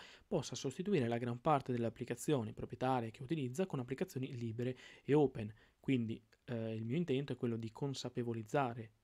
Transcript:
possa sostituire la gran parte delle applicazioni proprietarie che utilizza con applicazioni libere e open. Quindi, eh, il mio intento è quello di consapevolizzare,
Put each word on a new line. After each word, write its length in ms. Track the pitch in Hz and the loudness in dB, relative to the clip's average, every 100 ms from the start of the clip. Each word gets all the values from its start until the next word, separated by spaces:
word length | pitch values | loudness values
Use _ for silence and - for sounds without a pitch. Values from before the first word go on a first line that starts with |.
| - - _ | -8 -20 _
possa 300 | 175 - 127 | -2 -2 -4
sostituire 520 | 139 - 185 196 117 | -4 -4 2 2 4
la 100 | 117 | 2
gran 220 | 120 120 | 0 0
parte 300 | 165 143 131 | 4 4 4
delle 140 | 123 117 | 0 0
applicazioni 680 | - 120 120 - 143 110 | -2 -6 -4 2 2 2
proprietarie 580 | - 117 120 127 127 113 | -4 -8 -2 2 2 0
che 120 | - | -6
utilizza 420 | 131 165 127 131 185 | -4 -2 -2 0 0
con 140 | 143 | -2
applicazioni 560 | 123 131 185 135 131 127 | -4 -2 -2 -2 -4 -4
libere 400 | 117 113 123 127 - - | -4 -2 -2 -4 -10 -14
e 100 | - | 4
open. 400 | 143 139 - 107 - - _ | 6 6 4 -6 -8 -20 _
Quindi, 420 | - 131 113 113 _ _ - | 2 2 2 -4 _ _ -6
eh, 280 | 120 113 | -4 -2
il 120 | 110 113 | -4 -2
mio 100 | 143 | 0
intento 380 | 175 131 143 | 2 0 0
è 40 | 127 | -2
quello 200 | 123 113 | -2 -2
di 140 | 113 | -4
consapevolizzare, 1200 | - 143 131 123 - 120 113 107 147 131 117 110 _ | -4 -4 -2 -4 -2 -2 -2 0 2 2 -2 -10 _